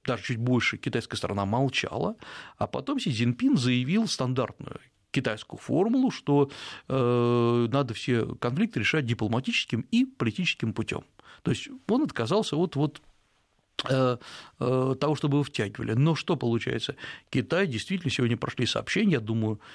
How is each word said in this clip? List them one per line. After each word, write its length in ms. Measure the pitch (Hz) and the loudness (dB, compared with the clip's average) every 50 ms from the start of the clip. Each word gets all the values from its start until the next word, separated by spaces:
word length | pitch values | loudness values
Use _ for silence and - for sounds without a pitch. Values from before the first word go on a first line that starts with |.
| - | -4
даже 180 | - 123 110 - | -4 -4 -2 -2
чуть 140 | - 127 110 | -4 -2 0
больше, 400 | 117 123 123 120 - - - 110 | 2 2 2 2 2 0 -2 -4
китайская 400 | - 131 117 117 113 - - 101 | -4 -2 -2 -2 -2 -4 -6 -4
сторона 280 | - - 104 98 101 | -4 -2 -2 -2 0
молчала, 720 | 98 107 123 139 131 131 - - - - - - 190 233 - - - - - - - - - | 0 2 2 2 0 0 -2 -4 -4 -2 -2 -2 -2 -4 -6 -12 -18 -16 -16 -18 -14 -8 -6
а 100 | 104 - | -6 -4
потом 320 | - 131 135 - 285 262 | -4 -4 -4 -2 -2 -2
Си 120 | - - | 0 -2
Цзиньпин 460 | 123 104 120 120 123 - 247 269 285 160 | 0 2 2 0 2 2 2 2 4 4
заявил 500 | 120 127 123 123 127 135 180 220 226 196 | 4 2 2 2 2 2 0 0 0 0
стандартную 720 | - - 131 127 131 127 120 - - - - - - - - _ _ _ _ _ | -2 -2 -2 -2 0 0 -2 -2 -4 -10 -14 -14 -14 -14 -16 _ _ _ _ _
китайскую 460 | - 139 123 - 107 104 - - - - | -4 -2 0 0 -2 -4 -6 -12 -14 -12
формулу, 520 | - - 120 151 196 226 233 262 254 240 | -6 -2 0 2 2 2 2 2 2 2
что, 400 | 160 - - - 143 143 143 143 - - - - - - - - | 0 -2 0 2 4 4 4 2 0 -6 -14 -14 -14 -12 -8 -2
э, 800 | 131 135 123 120 123 120 120 120 120 120 120 120 120 120 120 113 | 0 2 2 4 4 4 4 4 4 4 4 4 4 4 2 2
надо 220 | 107 139 143 120 110 | 2 0 0 -2 -4
все 420 | - - - 120 113 110 - - | -6 -2 0 0 0 0 -2 -4
конфликты 460 | - - 120 127 151 226 220 - 127 | -4 -4 -2 0 2 0 0 0 -2
решать 240 | 107 - - 156 139 | -2 0 0 0 0
дипломатическим 800 | 113 113 - 113 104 110 123 131 - 233 - - - - 110 - - | 0 0 0 0 0 0 0 0 0 -2 -2 -2 -2 -2 -4 -2 2
и 120 | - 233 262 | 2 2 2
политическим 680 | 262 - - 131 117 - - 180 165 - - - 113 104 | 2 0 -2 -2 0 0 0 -2 -2 -2 -2 -2 -2 -2
путём. 320 | - 110 - - - - - _ - - - - - | -2 -4 -4 -4 -6 -8 -10 _ -20 -20 -20 -20 -6
То 100 | - - | -2 -2
есть 180 | 117 - - - 262 - - - | -2 -2 -4 -8 -14 -8 -2 0
он 160 | 208 262 311 | 2 2 2
отказался 540 | - - - 113 113 175 208 220 - - 147 | 0 -2 -2 -2 0 0 0 0 0 0 0
от, 180 | 180 170 - | 0 0 0
вот, 260 | 135 147 147 - - - - - _ _ _ _ _ _ _ _ _ _ _ _ - - - | 0 -2 -2 -2 -6 -18 -20 -20 _ _ _ _ _ _ _ _ _ _ _ _ -6 -4 0
э, 280 | 135 131 131 127 123 113 - - - - - - - - | 2 2 2 2 2 -2 -6 -12 -18 -18 -18 -18 -10 -4
э, 360 | 127 127 131 131 131 131 131 131 | -2 0 2 2 2 2 0 0
того, 160 | 147 147 151 | 0 0 0
чтобы 200 | 139 - 147 139 147 | 0 0 2 2 2
его 60 | 139 | 0
втягивали. 500 | 135 - - 107 101 104 - 117 113 113 | 0 -2 -4 -4 -4 -4 -6 -4 0 2
Но 220 | 120 143 165 160 | 4 4 4 4
что 200 | 139 - - 165 139 | 2 0 -2 -2 0
получается? 580 | - 120 117 117 - 123 120 117 - - - - - - - - - _ | 2 2 0 0 0 -2 -4 -4 -4 -6 -8 -8 -12 -14 -14 -16 -10 _
Китай 380 | - 135 110 - 165 175 202 170 | -2 -2 0 0 0 0 0 0
действительно 420 | 120 107 - - 185 185 - 127 | -2 -4 -4 -4 -4 -2 -2 -2
сегодня 260 | - - 127 117 117 113 | 0 0 2 2 0 0
прошли 280 | - - - - 123 | -2 -4 -2 -2 -2
сообщения, 480 | 107 - 113 107 - - 170 226 202 156 | 0 0 -2 -2 -2 0 2 4 4 2
я 60 | 123 | 2
думаю, 400 | 110 107 113 113 110 107 110 - - - - | 0 0 0 0 0 0 -2 -4 -8 -16 -20